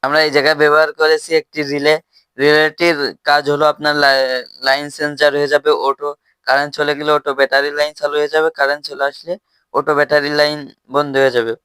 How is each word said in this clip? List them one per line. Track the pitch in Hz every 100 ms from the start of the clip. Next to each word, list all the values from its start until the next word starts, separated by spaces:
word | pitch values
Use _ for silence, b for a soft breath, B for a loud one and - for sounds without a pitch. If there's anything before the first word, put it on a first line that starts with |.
আমরা | 135 151
এই | 156
জায়গায় | 143 139 151
ব্যবহার | 151 151 156
করেছি | 151 156 156 - 160
একটি | - 151
রিলে। | 147 143 143 156 _ b b -
রিলেটির | 143 151 156 151 175 151 135 -
কাজ | - 147 143
হলো | 147 151
আপনার | 147 147 147
লাই-, | 143 135 131 127 123 -
লাইন | 131 135 147
চেঞ্জার | - 151 143 151 143
হয়ে | 143
যাবে | 147 151
অটো, | 147 135 135 147 143 _ _ -
কারেন্ট | 135 147 143
চলে | 147 147
গেলে | 147
অটো | 147 147
ব্যাটারি | 135 135 139 143
লাইন | 147 147
চালু | 151 147 147
হয়ে | 147
যাবে, | 156 160
কারেন্ট | 160 139 147 147
চলে | 139
আসলে | 139 - 160 185 _ _ _
অটো | - 147 147
ব্যাটারি | 143 147 143
লাইন | 147 147 151 139 _ _
বন্ধ | 135 147 135
হয়ে | 135
যাবে। | 123 113 113